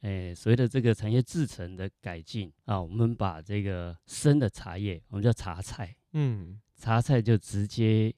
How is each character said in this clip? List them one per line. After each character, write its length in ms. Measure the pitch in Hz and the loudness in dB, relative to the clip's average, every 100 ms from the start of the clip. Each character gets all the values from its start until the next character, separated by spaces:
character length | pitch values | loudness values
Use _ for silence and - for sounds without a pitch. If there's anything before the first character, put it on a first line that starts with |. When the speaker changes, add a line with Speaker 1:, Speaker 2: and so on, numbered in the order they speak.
Speaker 1:
哎， 320 | 104 95 90 | -6 -6 -8
所 160 | 87 110 | -4 2
谓 40 | |
的 140 | 120 120 | 4 4
这 120 | 135 | 4
个 140 | 120 | 2
产 160 | 107 107 | 2 2
业 100 | 123 | 2
制 240 | 123 170 139 | 2 -2 -2
成 280 | - 90 | -4 -12
的 160 | 92 95 - | -8 -10 -10
改 200 | 101 85 | -12 -12
进 320 | 80 113 90 _ - | -8 -8 -8 _ -4
啊， 140 | 98 | -4
我 60 | 82 | -2
们 260 | 107 117 113 | 0 2 2
把 240 | 98 80 | -2 -4
这 220 | 80 104 | -6 -4
个 340 | 98 90 87 85 _ | -2 -4 -6 -12 _
生 320 | - 147 143 | 0 4 4
的 100 | 113 | 2
茶 260 | - - 87 | -2 -12 -6
叶， 260 | 101 85 _ | -6 -6 _
我 80 | 101 | 0
们 80 | |
叫 80 | 117 | 2
茶 280 | 110 98 85 | 2 -2 -8
菜。 360 | 98 - 90 - _ | -10 -10 -12 -12 _
Speaker 2:
嗯。 480 | 156 139 107 85 104 _ _ | -2 -2 -2 -8 -16 _ _
Speaker 1:
茶 220 | - 113 | 0 2
菜 220 | 120 131 | 4 2
就 160 | 110 110 | 4 2
直 280 | - 101 104 | 2 -4 -4
接 480 | - 110 110 110 | 2 4 4 2